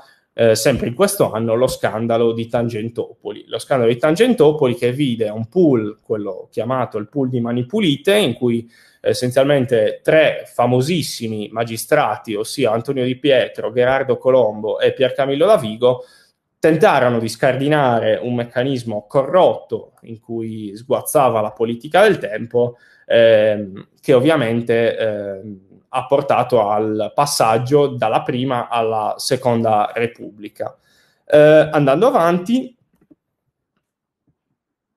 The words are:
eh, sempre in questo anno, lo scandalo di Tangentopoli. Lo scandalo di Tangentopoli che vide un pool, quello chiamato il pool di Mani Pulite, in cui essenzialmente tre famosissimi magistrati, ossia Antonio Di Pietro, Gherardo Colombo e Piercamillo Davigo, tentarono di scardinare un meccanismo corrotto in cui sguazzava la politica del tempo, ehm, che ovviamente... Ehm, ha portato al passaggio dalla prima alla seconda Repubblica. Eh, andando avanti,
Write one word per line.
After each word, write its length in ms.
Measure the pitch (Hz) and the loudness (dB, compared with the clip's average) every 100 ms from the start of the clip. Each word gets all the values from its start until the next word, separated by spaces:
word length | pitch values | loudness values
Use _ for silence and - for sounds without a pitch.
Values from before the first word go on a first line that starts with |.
| - _ _ | -18 _ _
eh, 200 | - 113 | 0 2
sempre 340 | 110 147 120 - | 4 2 0 -2
in 60 | |
questo 360 | 117 196 - 113 | -2 -2 0 -2
anno, 240 | 107 117 | -2 -2
lo 120 | 113 131 | 0 -2
scandalo 640 | - 110 107 117 117 117 | -2 -4 -4 -2 0 0
di 160 | 117 113 | -2 -4
Tangentopoli. 960 | 123 117 107 113 117 - - 104 104 - | -4 -4 -6 -8 -8 -10 -10 -14 -14 -10
Lo 120 | 113 | -10
scandalo 320 | - 139 117 | -4 0 0
di 80 | 123 | 2
Tangentopoli 760 | 156 165 247 233 151 151 131 | 0 2 2 4 4 4 0
che 180 | 117 120 | 0 -2
vide 360 | 127 143 117 107 | -2 -2 -2 -4
un 180 | 110 113 | -4 -4
pool, 520 | 180 170 123 104 - | 2 2 2 -2 -8
quello 460 | - 110 101 92 - | -8 -6 -6 -10 -12
chiamato 480 | - 110 131 117 107 | -8 -4 -4 -4 -6
il 100 | 107 | -8
pool 200 | 147 131 | -6 -4
di 120 | 123 | -4
Mani 260 | 117 120 123 | -4 -4 -4
Pulite, 500 | 214 190 143 - 208 | -2 -2 -2 0 0
in 180 | 170 | 0
cui 360 | 113 123 117 117 _ _ _ | -2 -2 -2 -6 _ _ _
essenzialmente 960 | - 113 123 131 139 143 120 117 107 - | -4 -2 -2 0 2 2 2 0 0 -2
tre 420 | - 156 143 107 - | 0 2 2 0 -8
famosissimi 1040 | - 120 127 131 180 - - 117 107 104 | -2 0 0 0 -2 -4 -8 -8 -8 -8
magistrati, 840 | 113 117 113 - 151 120 107 - | -8 -8 -8 -2 0 0 -4 -6
ossia 360 | 104 113 - 120 | -6 -6 -2 0
Antonio 340 | 113 120 135 | 0 -4 -4
Di 120 | 127 127 | -4 -2
Pietro, 560 | 147 127 98 - 107 | 2 2 2 -4 -6
Gherardo 440 | 117 123 135 135 117 | 0 2 2 0 -2
Colombo 600 | 131 127 110 107 107 101 | 4 4 4 0 -4 0
e 140 | 123 | 0
Piercamillo 520 | - 127 - 139 139 | 0 -2 0 -2 0
Davigo, 600 | 180 214 110 110 123 123 - _ _ _ _ _ | 2 2 0 0 0 0 -4 _ _ _ _ _
tentarono 600 | 160 160 208 147 123 117 | 0 4 4 4 2 0
di 100 | 110 | -4
scardinare 920 | - 139 123 139 151 131 117 110 104 | -2 0 0 0 2 2 2 0 -2
un 140 | 120 120 | -2 -4
meccanismo 680 | 117 127 131 131 113 104 - | -4 -4 -4 -4 -6 -10 -4
corrotto 880 | 143 135 175 151 - - 110 - _ | -2 0 4 4 2 -6 -10 -10 _
in 180 | - 113 | -20 -20
cui 560 | - 113 113 110 104 101 | -12 -10 -8 -10 -12 -12
sguazzava 640 | 123 110 - 151 131 113 | -4 -4 0 2 2 2
la 100 | 107 | -2
politica 520 | - 117 117 151 175 | -4 -4 -4 -2 4
del 160 | 214 151 | 4 2
tempo, 580 | 101 110 117 120 120 - _ _ | -4 -10 -4 -2 -2 -4 _ _
ehm, 840 | - 117 113 110 107 104 101 98 - _ | 0 4 6 6 4 0 -6 -12 -20 _
che 140 | - | 2
ovviamente... 800 | 131 139 160 117 117 117 117 117 - | 4 4 2 0 -2 0 0 0 0
Ehm, 640 | 110 104 101 98 107 95 _ - _ | -4 -4 -8 -10 -12 -18 _ -20 _
ha 120 | 127 - | -8 -2
portato 640 | 139 135 113 123 120 101 | -2 2 0 2 2 2
al 440 | 107 110 107 104 | 0 -2 -4 -4
passaggio 760 | - 147 - 120 113 123 147 143 | -2 -2 0 2 2 2 2 2
dalla 340 | 123 110 131 | 0 -2 -2
prima 460 | - 127 131 123 - | -4 -4 -2 -4 -4
alla 460 | 120 110 110 104 - | -2 -2 -2 -4 -6
seconda 720 | - 131 127 117 113 107 104 | -4 -2 0 0 2 0 0
Repubblica. 800 | - 117 - 98 104 101 - - - _ _ _ _ - | -4 -6 -8 -18 -16 -18 -12 -12 -14 _ _ _ _ 2
Eh, 420 | 151 151 156 151 | 6 8 6 4
andando 360 | 156 139 139 247 | 2 2 2 2
avanti, 680 | 262 170 180 180 247 - _ _ _ _ _ _ _ _ _ _ _ _ _ _ _ _ _ _ _ _ _ _ | 2 2 0 -2 -4 -4 _ _ _ _ _ _ _ _ _ _ _ _ _ _ _ _ _ _ _ _ _ _